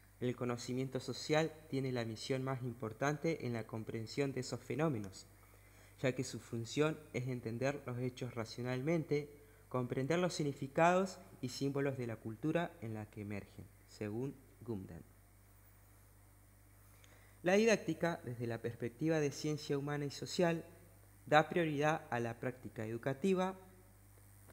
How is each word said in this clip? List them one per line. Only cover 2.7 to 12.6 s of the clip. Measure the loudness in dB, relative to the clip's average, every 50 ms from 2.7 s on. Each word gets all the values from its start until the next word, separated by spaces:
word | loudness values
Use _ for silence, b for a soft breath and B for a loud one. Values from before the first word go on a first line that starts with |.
| -4 -4 -6 -6 -2 0 0 0 2 2 0 0 0 0 -2
en | -2
la | -2 -4 -4
comprensión | -4 -6 -6 -6 -4 -6 -6 -6 -2 0 0 0 2
de | 0 -2
esos | -4 -4 -6 -6
fenómenos, | -4 -4 -2 0 2 2 2 0 -2 -6 -10 -14 -18 -20 -20 B B B B B B B B B B B B B
ya | 0 0
que | 2 0 -2
su | -4 -6 -10
función | -8 -6 -6 -4 -4 0 2 2 2 2 2 -2 -6 -6
es | -4 -2 -2 -2
entender | -2 -4 -4 -4 -2 0 0 0 0 -2 -4
los | -6 -4 -2
hechos | -2 -2 -4 -4 -6 -6 -4
racionalmente, | -4 -6 -4 -6 -6 -4 -2 -2 0 2 2 2 2 2 2 0 0 0 -4 -10 B B B B B B B
comprender | -2 0 0 0 0 0 2 2 4 4
los | 2 2 2
significados | 0 0 0 -2 -2 -6 0 4 6 8 8 8 6 4 0 -2 -8 -16 -18 -10 -6
y | -6 -6
símbolos | -2 0 0 0 2 2 2 0 0
de | -2 -2 -4
la | -4
cultura | -4 -6 -8 -6 -2 0 0 2 0